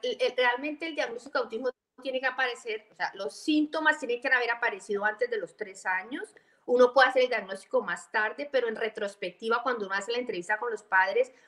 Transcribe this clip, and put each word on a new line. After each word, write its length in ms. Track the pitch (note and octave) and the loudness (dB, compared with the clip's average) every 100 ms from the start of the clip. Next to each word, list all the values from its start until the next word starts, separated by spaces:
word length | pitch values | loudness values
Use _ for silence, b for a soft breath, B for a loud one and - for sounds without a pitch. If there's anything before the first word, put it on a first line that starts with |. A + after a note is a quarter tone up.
el, 140 | B3+ A3 | -6 -2
el, 120 | B3+ - | -2 2
realmente 500 | B3+ B3 D4 D4+ E4 | 2 2 -2 -6 -6
el 80 | D4+ | -4
diagnóstico 420 | B3 A#3 C#4 C#4+ | -6 -6 -6 -4
de 60 | |
autismo 260 | A3 A3 B3+ - _ _ | -4 -4 -6 -6 _ _
tiene 180 | C4 B3+ | -6 -2
que 80 | C4 | -2
aparecer, 600 | B3 B3+ A#3 A#3 G#3+ - | -2 -2 -4 -8 -8 -10
o 40 | - | -6
sea, 160 | F3 G3 | -6 -4
los 200 | G3+ - | -8 -6
síntomas 640 | - D4+ D4+ D#4+ D#4 D4+ | 0 2 2 2 2 2
tienen 220 | A#3+ A#3+ | 0 -2
que 60 | C4+ | 0
haber 240 | C4 A#3 | 2 2
aparecido 520 | A#3 A#3 G3+ - G3+ | 0 -2 -4 -6 -2
antes 260 | G#3 G#3+ B3 | 0 0 -2
de 80 | A3+ | -2
los 180 | F3 - | -6 -10
tres 300 | G3+ G3 G3+ | -12 -8 -2
años. 480 | F#3 G#3+ C#4+ G#4+ - _ _ - | -2 -4 -10 -12 -16 _ _ 2
Uno 260 | B3 B3 | 6 8
puede 160 | C4 B3+ | 8 6
hacer 140 | C4 | 6
el 60 | B3 | 2
diagnóstico 520 | A3+ F#3+ G3 - B3+ | 0 -4 -10 -2 -2
más 300 | G3 F3 - | 0 -6 -4
tarde, 360 | A3+ G#3+ A3+ C#4+ | -2 -2 -2 -2
pero 160 | C4 A#3 | 0 0
en 80 | A3 | -2
retrospectiva, 880 | A3 A3 G3+ - F3+ - A3+ A#3 | -4 -4 -6 -6 -10 -6 -2 0
cuando 240 | B3+ A#3+ G3 | 0 -2 -2
uno 80 | G3 | -4
hace 160 | G3 | -2
la 80 | A#3+ | -4
entrevista 400 | B3 F#3 F3 G#3+ | -4 -6 -2 -2
con 120 | A#3+ | -2
los 120 | G#3+ | -6
padres, 480 | - F#3+ F#3+ G#3 B3+ - | 0 2 4 2 0 -4